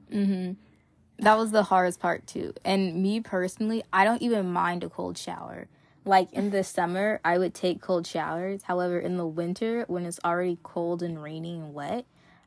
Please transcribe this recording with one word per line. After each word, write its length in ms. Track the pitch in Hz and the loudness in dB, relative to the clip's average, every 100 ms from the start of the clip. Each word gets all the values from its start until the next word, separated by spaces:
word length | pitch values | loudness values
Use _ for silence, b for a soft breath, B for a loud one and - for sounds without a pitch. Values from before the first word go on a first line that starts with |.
| - | -6
Mm-hmm. 400 | 208 202 190 180 196 b b b b _ - | 0 2 2 -2 -8 b b b b _ 2
That 180 | 208 220 | 6 6
was 120 | 226 | 4
the 140 | 214 | 2
hardest 340 | 190 190 180 175 | 4 4 4 2
part, 300 | 175 - - | -2 -2 -6
too. 240 | - 82 - | -8 -8 -6
And 380 | - 196 190 165 | 0 2 2 2
me 180 | 190 220 | 0 0
personally, 640 | 226 190 185 - 220 226 - | -2 -2 -2 -2 -2 -2 0
I 120 | 190 | 4
don't 180 | 202 240 | 4 4
even 300 | 240 220 185 | 2 0 2
mind 320 | 175 175 175 | 0 0 -2
a 40 | 175 | -6
cold 300 | - 180 175 | -6 -8 -8
shower. 480 | - 170 - - - b b b | -10 -10 -10 -14 -16 b b b
Like, 280 | 196 190 185 | 4 4 4
in 180 | - 202 | 0 0
the 120 | 196 | 2
summer, 560 | 190 - 175 185 208 214 | 0 0 0 2 0 0
I 120 | 165 180 | 2 2
would 140 | 185 | 2
take 260 | - 185 165 | 0 -2 -2
cold 240 | - 180 170 | 0 0 0
showers. 560 | 165 156 165 190 196 | -4 -4 -4 -4 -6
However, 340 | - 180 180 175 | -4 -2 0 0
in 180 | - 180 | -2 -2
the 100 | 165 | -2
winter, 580 | 156 170 190 226 233 - | -2 -4 -2 -2 -2 -2
when 160 | 175 175 | -4 -4
it's 140 | 165 | -4
already 340 | 175 175 180 170 | 0 0 0 -2
cold 400 | - - 170 170 | -6 -4 -2 -2
and 200 | 175 160 | -4 -6
rainy 340 | 151 160 165 170 | -10 -10 -10 -10
and 180 | 156 | -10
wet, 300 | 143 143 240 - b b b | -10 -6 -6 -8 b b b